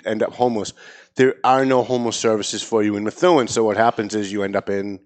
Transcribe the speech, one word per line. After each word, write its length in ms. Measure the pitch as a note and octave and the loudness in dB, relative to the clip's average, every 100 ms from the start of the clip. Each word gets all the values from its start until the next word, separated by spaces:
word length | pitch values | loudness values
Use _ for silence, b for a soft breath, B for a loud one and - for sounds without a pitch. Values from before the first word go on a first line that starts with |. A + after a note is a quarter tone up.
| G2 | -4
end 160 | A2 | -2
up 120 | G#2+ | -4
homeless, 400 | - B2 A2+ F#2+ B B B B - | -2 -2 -2 -6 B B B B 2
there 200 | C3 C3+ | 2 2
are 220 | B2 C3 C3+ | 2 2 4
no 180 | C3 | 2
homeless 340 | A#2 B2 A#2 G#2+ | 0 -2 -2 -2
services 440 | A2+ A2 G2 G#2+ | 0 0 -2 -8
for 220 | - A2+ | -2 0
you 120 | G#2 G2+ | 0 -2
in 60 | |
Methuen. 440 | G#2+ - F3+ D#3+ A#2 | -4 0 4 4 2
So 160 | A#2 | 0
what 140 | A2 G2+ | 0 2
happens 380 | A2+ - G#2 G#2+ | 2 0 -4 -4
is 160 | G2+ | -4
you 120 | G2+ | -4
end 120 | G2 G2 | -4 -4
up 140 | G2 | -4
in 300 | G2 G2+ G2 | -4 -6 -10